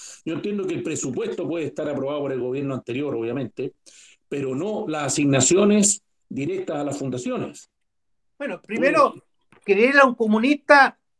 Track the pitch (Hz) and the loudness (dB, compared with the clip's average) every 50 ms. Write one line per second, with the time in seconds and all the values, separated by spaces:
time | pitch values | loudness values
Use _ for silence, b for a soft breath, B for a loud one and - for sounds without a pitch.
0 | B B B B B 160 165 151 - 208 208 202 185 - - - - 165 151 - | B B B B B -8 -8 -6 -6 -6 -4 -4 -4 -4 -6 -6 -6 -6 -6 -6
1 | 151 139 120 - 226 110 - - 170 147 160 170 156 135 - - 156 151 143 131 | -6 -6 -6 -6 -6 -6 -6 -6 -6 -6 -6 -6 -6 -6 -6 -8 -6 -6 -6 -6
2 | 131 135 147 147 143 135 135 127 120 123 127 139 139 139 135 120 - - 117 131 | -6 -6 -4 -4 -4 -6 -4 -4 -4 -6 -4 -4 -6 -6 -6 -8 -8 -8 -8 -6
3 | 147 143 120 117 113 113 120 143 127 107 - - 127 147 - _ _ b b b | -6 -6 -4 -4 -4 -4 -4 -6 -6 -8 -8 -8 -10 -10 -10 _ _ b b b
4 | b b b b b _ 143 143 139 131 131 135 170 214 214 214 - - 156 151 | b b b b b _ -8 -6 -6 -6 -6 -6 -4 -4 -6 -6 -6 -6 -4 -4
5 | 147 135 - - 147 143 135 131 123 - 175 190 208 202 208 214 196 - - - | -4 -2 -2 0 2 2 4 4 4 4 4 6 6 6 6 4 4 2 2 -2
6 | _ _ _ _ _ - - 131 139 160 190 190 180 - 160 147 143 143 - - | _ _ _ _ _ -12 -8 -6 -6 -4 -6 -6 -6 -6 -6 -6 -6 -6 -6 -6
7 | 139 135 127 123 - 254 254 214 139 - - - - _ _ _ _ _ _ _ | -6 -6 -6 -6 -6 -6 -6 -6 -6 -8 -10 -14 -20 _ _ _ _ _ _ _
8 | _ _ _ _ _ _ _ - - 269 185 - _ - 208 233 247 269 - - | _ _ _ _ _ _ _ -12 -10 -10 -10 -10 _ -8 -2 0 2 2 4 4
9 | 185 - - - - _ _ _ _ _ _ _ _ - 196 196 226 262 277 285 | 2 2 0 -4 -16 _ _ _ _ _ _ _ _ 0 2 4 4 6 6 6
10 | 269 254 240 - 226 220 214 220 226 277 294 294 _ - 294 277 269 240 - _ | 6 6 4 2 0 2 2 2 2 2 0 0 _ 6 6 8 6 6 2 _
11 | _ _ _ _ | _ _ _ _